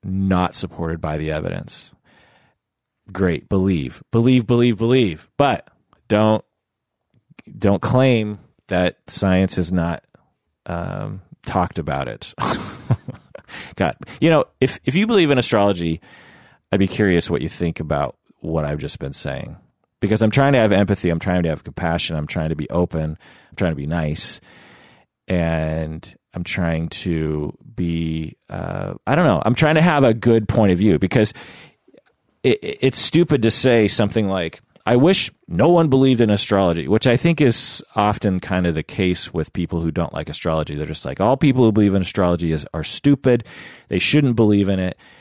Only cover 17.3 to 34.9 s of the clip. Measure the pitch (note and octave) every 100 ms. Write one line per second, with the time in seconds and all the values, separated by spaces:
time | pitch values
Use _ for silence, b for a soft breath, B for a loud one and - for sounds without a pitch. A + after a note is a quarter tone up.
17.3 | E2 D#2 - E2+ - D2+ D2 C#2+ - _
18.3 | _ D#2+ D#2+ D2 D2 D2 - C#2+ C#2 C#2+
19.3 | C#2 - D#2 _ _ _ _ G2+ G#2 A2
20.3 | C#3+ C#3 C3+ A2 G2 G2 G2+ F2+ E2 F#2+
21.3 | F2+ E2+ D2+ - - E2+ E2 - D#2 D2
22.3 | F2 D#2+ D#2 D2+ F2 F2 D#2+ D#2 D#2 -
23.3 | - _ - F2+ D2 C#2+ E2+ D#2 D#2 -
24.3 | - B B B B B B B _ -
25.3 | F#2 E2 E2 D#2 D#2+ D#2 D#2+ - - _
26.3 | F2+ F2 - E2+ E2 E2 - F#2 E2 D#2
27.3 | D2+ D2 - - A2+ F2 E2 E2 D#2+ D#2
28.3 | - _ C2 G1+ G1+ G1+ G1+ - C#3+ E3
29.3 | F2 - B2+ D#3 D#3+ E3+ D3+ C3 A2 A#2
30.3 | A2+ G#2 - G#2 F2+ G#2+ D2+ F#2 B2+ G#2+
31.3 | - B B B B _ _ _ _ _
32.3 | _ C3+ - - - C3 - - E3+ E3+
33.3 | C#3+ A2+ - C3 A#2 G#2 - G#2 A2+ G2+
34.3 | F#2+ E2 - _ _ -